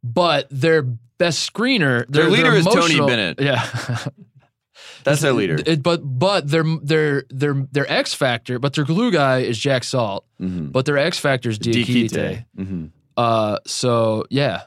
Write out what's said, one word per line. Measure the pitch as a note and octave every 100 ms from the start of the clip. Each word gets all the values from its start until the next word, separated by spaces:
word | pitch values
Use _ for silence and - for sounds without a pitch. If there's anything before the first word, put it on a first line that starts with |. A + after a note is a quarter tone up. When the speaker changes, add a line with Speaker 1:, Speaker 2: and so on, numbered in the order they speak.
Speaker 1:
But | B2 A#2 F3 D3 -
their | C#3 E3 D#3+
best | B2+ A#2 _ _ F3 D#3 -
screener, | - A#3+ B3+ D3 A#2+ A#2+
Speaker 2:
Their | C#3
Speaker 1:
their, | E3
Speaker 2:
leader | G3 E3
Speaker 1:
their | D#3
Speaker 2:
is | E3+
Tony | A3+
Speaker 1:
emotional | E3+ D3+ C#3+
Speaker 2:
Bennett. | A#2+ F#2 -
Speaker 1:
Yeah. | C#3 B2 A2+
<laughs> | B2 - A#2+ - - - _ _ _ _ - - -
Speaker 2:
That's | - D3
their | D3
leader. | A#2+ F#2+ D#2 D#3
Speaker 1:
It, | D#3+
but, | D#3 E3+
but | D#3 B2+ F3+ G3 C#3+
their, | D#3+ D#3+ D#3+
their, | D3 D#3 D3+ C#3+ -
their, | C3+ D3 C#3 C3+
their | C#3 C#3
X | F#3 C#4+
factor, | - C3+ A#2 - B2
but | C#3
their | C#3
glue | C#3 E3 B3
guy | F3 C#3 C3
is | A#2+ A2+
Jack | C#3 C3 -
Salt. | B2+ A2 G2 _ _
Speaker 2:
Mm-hmm. | F#2 F2+ D2+
Speaker 1:
But | C3 B2+
their | C#3+
X | D#3 F3
factor | C#3+ C3 A#2+
is | G#2+
Diakite. | A#2 A#2 A#2+ B2 A2+
Speaker 2:
Diakite. | D#2+ D#2 G2+ A#2 -
Mm-hmm. | F#2+ F#2 D#2+ _ _ -
Speaker 1:
Uh, | A#2 A2+ G#2+ G#2 -
so, | - B2+ A#2 A2+ A2 -
yeah. | C3+ C#3+ F2